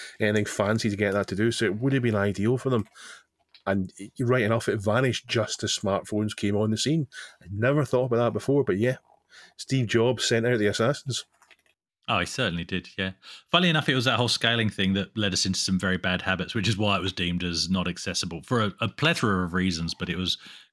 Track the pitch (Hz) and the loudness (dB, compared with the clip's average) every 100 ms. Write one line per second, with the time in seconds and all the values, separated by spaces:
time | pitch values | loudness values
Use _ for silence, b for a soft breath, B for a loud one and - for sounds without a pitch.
0 | B B 107 107 101 - 101 110 110 101 | B B 0 2 0 0 2 2 0 0
1 | 104 98 98 95 113 113 110 104 131 135 | 2 2 0 0 0 2 0 0 0 0
2 | 120 107 101 98 104 123 135 123 101 B | 2 2 0 0 0 0 0 0 -2 B
3 | B B B _ _ - - 98 92 - | B B B _ _ -8 -2 -2 -2 -8
4 | 101 - 120 123 104 113 - 107 101 110 | -12 -4 0 2 4 2 0 0 2 2
5 | 131 113 - 120 107 - 107 - 101 98 | 2 0 -2 -2 -2 -2 -4 -2 0 -2
6 | - 104 107 - 104 101 107 110 - 160 | -2 -2 -2 -2 0 2 2 0 0 0
7 | 139 B B B - 98 120 143 139 127 | -2 B B B -10 -2 2 2 2 0
8 | 131 117 120 107 - 139 127 95 117 131 | 2 2 2 0 2 2 2 2 2 0
9 | _ _ _ B B B - 135 117 117 | _ _ _ B B B -2 0 2 2
10 | 117 117 - 117 113 123 104 98 113 143 | 2 2 0 2 2 2 2 2 0 0
11 | - 117 - _ - - _ _ _ _ | -4 -8 -8 _ -20 -20 _ _ _ _
12 | - 110 87 - 117 85 82 92 - - | -4 -2 -2 -2 -2 -2 -4 -6 -6 -6
13 | 95 95 B B B 170 180 160 - 135 | -6 -8 B B B 2 4 2 2 2
14 | 123 113 120 - 117 117 110 - 95 98 | 2 2 2 2 0 2 0 0 0 0
15 | 92 - 104 90 95 92 - 92 95 92 | -2 -2 -2 0 0 -2 0 0 0 0
16 | 92 92 - 92 - 117 104 98 104 98 | 0 -2 0 -2 -2 -2 0 0 2 0
17 | 92 - 87 87 90 85 87 92 90 87 | -2 -2 -2 -2 -2 -2 0 0 -2 -4
18 | - 87 - 85 - 123 107 - 113 - | -6 -4 -4 -6 -2 0 0 -2 -6 0
19 | 151 170 117 95 90 92 92 80 82 - | 0 2 2 0 0 0 0 0 -4 -6
20 | 87 85 90 - B B B | -6 -4 -2 -4 B B B